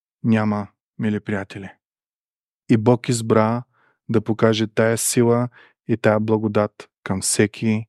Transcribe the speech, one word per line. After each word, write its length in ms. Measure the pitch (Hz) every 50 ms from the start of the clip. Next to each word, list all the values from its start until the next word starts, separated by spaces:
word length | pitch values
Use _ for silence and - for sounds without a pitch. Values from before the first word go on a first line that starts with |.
| _ _ _ _ -
няма, 440 | 123 110 110 107 107 104 104 101 - _ _ _ _ _ _
мили 200 | 117 110 107 104
приятели. 500 | - - 107 101 98 - - 104 98 95 - _ _ _ _ _ _ _ _ _ _ _ _ _ _ _ _ _ _ _
И 80 | 123 113
Бог 320 | 107 123 123 117 - -
избра 540 | 127 113 113 113 113 110 107 110 117 120 123 - _ _ _ _ _ _ _ -
да 120 | 117 110
покаже 460 | 107 - 110 - - 113 110 107 110 107
тая 300 | - - 113 113 117 113
сила 520 | - - - 131 120 117 120 120 123 123 - - - _ _ _ _ -
и 100 | 120 113
тая 220 | - 113 107 107
благодат 680 | 107 110 113 107 110 110 104 107 104 104 - _ - - _ _ _
към 180 | - 101 95
всеки 640 | - - - - 110 101 - - - 110 110 107 113